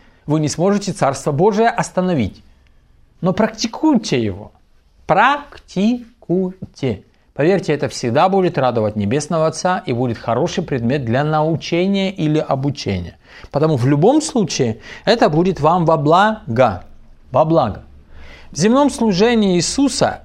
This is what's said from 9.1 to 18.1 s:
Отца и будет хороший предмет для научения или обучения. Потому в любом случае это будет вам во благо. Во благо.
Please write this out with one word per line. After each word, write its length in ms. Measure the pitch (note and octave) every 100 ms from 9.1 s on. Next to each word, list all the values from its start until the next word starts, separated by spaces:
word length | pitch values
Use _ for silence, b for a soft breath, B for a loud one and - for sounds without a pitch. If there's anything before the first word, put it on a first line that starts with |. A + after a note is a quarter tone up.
| C#3+ - E3 D#3+
Отца 360 | - F3+ F#3
и 80 | -
будет 240 | A#2+ B2 A2
хороший 480 | - A#2 E3+ -
предмет 400 | D3+ C3+ A#2 D3
для 180 | A#2+ B2
научения 880 | D3+ D#3 D#3 D#3+ - E3+ F#3+ G3 F#3+
или 280 | F#3+ D3+ D#3
обучения. 800 | - C3+ C#3 - A2+ F#2 F2 - B B B
Потому 260 | C#3 D#3 C3+
в 100 | B2+
любом 360 | D3 G3+ D4+
случае 560 | D4+ A#3 F#3+ - A#2+ G#2+ B B
это 240 | - A3+ G#3+
будет 320 | D3+ F#3 C#3
вам 240 | D3+ F3+
во 140 | E3 D#3+
благо. 880 | D3 F3 G#3+ G#3+ C#3+ A#2+ A#2+ - - - - - -
Во 140 | C3
благо. 400 | D#3+ E3 A#2 F2+ - - B